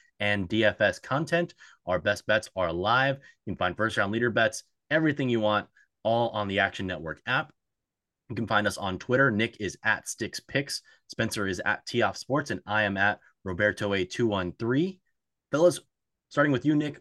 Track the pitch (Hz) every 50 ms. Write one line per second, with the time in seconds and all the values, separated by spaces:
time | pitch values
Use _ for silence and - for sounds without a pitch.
0 | - _ _ - 104 104 104 101 95 90 110 110 110 104 101 - 107 98 87 -
1 | - - 135 147 160 - 170 170 175 175 - _ - - - _ _ 90 92 87
2 | 78 104 104 - - - 107 110 - - - 95 90 82 82 87 92 107 120 127
3 | 135 139 135 139 - - - _ _ 107 92 - 92 90 87 - 107 110 107 113
4 | 101 98 107 113 120 120 107 120 113 110 - - - _ _ _ _ - 147 160
5 | 160 156 143 147 135 127 117 113 107 107 104 101 98 - _ _ _ _ _ _
6 | - 113 113 117 120 - - 107 104 98 95 98 98 98 - - 101 92 90 76
7 | 78 80 78 - - 123 123 143 156 151 _ _ _ _ _ _ _ _ _ _
8 | _ _ _ _ _ - 120 101 113 98 110 104 104 101 - - 101 95 92 90
9 | - - 123 131 139 135 107 101 113 117 - - 104 90 - - - 110 107 -
10 | - - - - 113 95 - - - - - 135 139 - - - - _ _ _
11 | _ - - - 113 107 - 110 101 98 92 90 - 101 107 - - - - 117
12 | 110 98 98 - - - 127 151 147 - - 92 - 98 104 107 107 101 98 95
13 | 98 104 - - _ _ _ _ - 95 90 90 104 104 104 - 110 101 101 98
14 | 90 92 - - 120 113 104 95 90 87 - - 117 117 127 139 175 190 185 -
15 | _ _ _ _ _ _ _ _ _ _ - 147 170 180 180 - - _ _ _
16 | _ _ _ _ _ _ - 147 143 147 135 120 - 147 156 151 147 147 - -